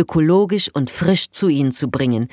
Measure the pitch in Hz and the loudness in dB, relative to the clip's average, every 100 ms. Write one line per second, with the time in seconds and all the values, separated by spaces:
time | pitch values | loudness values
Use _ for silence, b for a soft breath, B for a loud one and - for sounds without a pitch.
0 | 165 165 156 185 202 202 - 147 131 - | 0 2 4 4 2 -2 -2 -4 -4 -2
1 | 170 185 - - 196 143 135 127 135 131 | 0 0 -2 -2 0 2 0 -2 -4 -2
2 | 131 117 120 | 0 0 -4